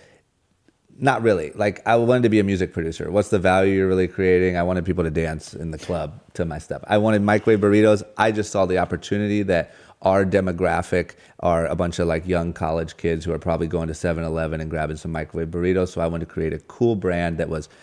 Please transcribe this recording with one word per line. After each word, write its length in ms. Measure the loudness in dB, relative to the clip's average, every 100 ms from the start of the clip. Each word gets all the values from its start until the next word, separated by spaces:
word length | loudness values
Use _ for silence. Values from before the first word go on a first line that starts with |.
| _ _ _ _ _ _ _ _ _ -2
not 240 | 0 2
really. 280 | 2 2 0 -2
Like, 260 | -2 -2 2
I 100 | 4
wanted 260 | 4 4
to 60 | 4
be 80 | 4
a 60 |
music 280 | 4 0 -2
producer. 380 | -4 -6 -6 -2
What's 180 | 0 2
the 100 | 2
value 360 | 4 4 4
you're 140 | 2 2
really 200 | 2 0
creating? 480 | 0 4 4 4 2
I 60 |
wanted 240 | 0 0 -2
people 180 | -2
to 60 | -2
dance 420 | -2 -4 -6 -12
in 180 | -12 -10
the 60 | -10
club 440 | -6 -6 -6 -12 -14
to 120 | -8 -6
my 120 | -8
stuff. 240 | -10 -10 0
I 100 | 2
wanted 220 | 2 2
microwave 400 | 4 2 4 4
burritos. 420 | 4 6 6 4 0 0
I 160 | 0
just 180 | 0 -2
saw 140 | -2
the 140 | 0 0
opportunity 640 | -2 -4 -4 -2 0 -2
that 300 | 0 0 -2 -10 -20 _
our 240 | 2 2
demographic 880 | 2 2 0 0 0 0 -2 -2 -2 -10 -20 -4
are 260 | 0 0 0
a 80 |
bunch 240 | -2 -2 -2
of, 100 | -2
like, 180 | -2 -2
young 280 | -2 -2
college 420 | -4 -4 -4 -6 -4
kids 300 | -2 -2 -4
who 60 |
are 60 | -4
probably 280 | -2 -2 -2
going 220 | -4 -4
to 60 |
seven 300 | -4 -4 -2
eleven 340 | -4 -4 -4 -4
and 80 | -6
grabbing 260 | -6 -6 -6
some 160 | -8
microwave 360 | -8 -8 -8 -6
burritos. 400 | -2 0 2 0
So 120 | -2
I 60 | -4
wanted 220 | -4 -8
to 40 |
create 220 | -6 -6
a 40 | -6
cool 360 | -10 -2 0 0
brand 400 | -2 -2 -2 -4
that 120 | -4
was, 180 | -6 -10 _